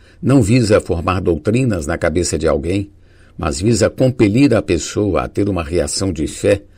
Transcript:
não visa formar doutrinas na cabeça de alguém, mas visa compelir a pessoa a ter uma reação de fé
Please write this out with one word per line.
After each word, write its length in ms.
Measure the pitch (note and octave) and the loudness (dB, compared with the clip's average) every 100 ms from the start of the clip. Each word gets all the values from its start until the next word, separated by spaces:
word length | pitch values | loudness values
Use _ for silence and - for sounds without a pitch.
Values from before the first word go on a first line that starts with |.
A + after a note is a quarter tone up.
| _ - | _ -6
não 200 | A2+ C3+ | 2 2
visa 380 | F#2+ B2+ G#2+ G2+ | 4 2 4 2
formar 400 | - E2+ F#2 F#2 | 2 -4 -2 -2
doutrinas 640 | F2+ E2 - A#2+ C3 F#2 D2 | 0 -2 0 0 0 -2 -4
na 120 | E2 | -2
cabeça 400 | E2+ E2 E2+ D#2+ | -2 -2 -2 -2
de 100 | D#2+ | 0
alguém, 440 | C#2+ D#2+ G2 G2 - - - - - | -2 -2 -4 -6 -12 -20 -20 -18 -8
mas 240 | E2+ D2+ | -6 -2
visa 280 | G#2+ G#2+ G2 | 0 2 0
compelir 640 | - C3 B2+ G#2 A2 C#3+ | 0 0 2 2 4 4
a 80 | G2+ | 2
pessoa 640 | - E2+ - - G#2 D#2 | 0 -2 -2 -2 0 -2
a 40 | B1 | -2
ter 200 | - G2+ | -2 -2
uma 160 | F2+ | -2
reação 480 | D2 E2+ D2 - F#2+ | -2 -2 -2 -2 -4
de 140 | E2 C#2+ | -4 -6
fé 360 | - G2+ G2 - | -2 0 0 -4